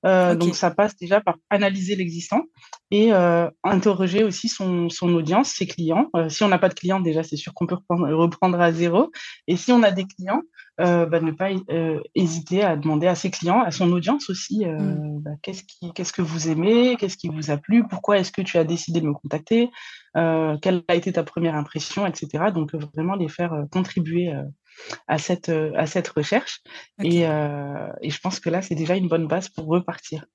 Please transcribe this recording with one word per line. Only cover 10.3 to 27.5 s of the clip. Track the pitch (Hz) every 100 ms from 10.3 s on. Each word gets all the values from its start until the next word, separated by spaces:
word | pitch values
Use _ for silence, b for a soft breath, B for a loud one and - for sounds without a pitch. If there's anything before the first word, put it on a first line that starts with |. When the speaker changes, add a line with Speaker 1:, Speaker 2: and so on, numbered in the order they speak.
| 247 330 B B -
Speaker 1:
euh, | 175 175
bah, | 165 165
ne | 160
pas, | 156 190 190 190
euh, | 165 165 151 -
hésiter | - 175 165 151 185
à | 202
demander | 151 151 151 175
à |
ses | 170 190
clients, | - 165 214
à | 214
son | 147 180
audience | 175 175 285 -
aussi, | 185 - 208
euh, | 185 156
Speaker 2:
Mm. | 147 147 151 147
Speaker 1:
bah, | 147 147
qu'est-ce | - 190
qui, | - - 175
qu'est-ce | 170 180
que | -
vous | 165 165 160
aimez, | 156 185 233 247 240
qu'est-ce | 196 -
qui | 170
vous | 156 151
a | 147
plu, | - 233 233
pourquoi | 185 - 202
est-ce | 185
que | -
tu | 185 175
as |
décidé | 156 170 - 165
de | 156
me |
contacter, | 147 143 151 156 226 240 B B B B 156
euh, | 165 160 160 151
quelle | 190 180 170
a |
été | 175 185
ta | 180
première | 165 - 165
impression, | 151 143 151 - - 196
et |
cetera. | - 151 151 196
Donc, | 175 151
euh, | 160 147
vraiment | 156 170
les | 196 160
faire, | - 175
euh, | 156 147
contribuer, | 185 185 190 160 175 175
euh, | 143 143 - B B B B -
à | 156
cette, | - 175 -
euh, | 160 156 -
à |
cette | 156 185 170
recherche. | - 147 220 - - B B B -
Speaker 2:
Ok. |
Speaker 1:
Et, | 170 170 165
euh, | 151 147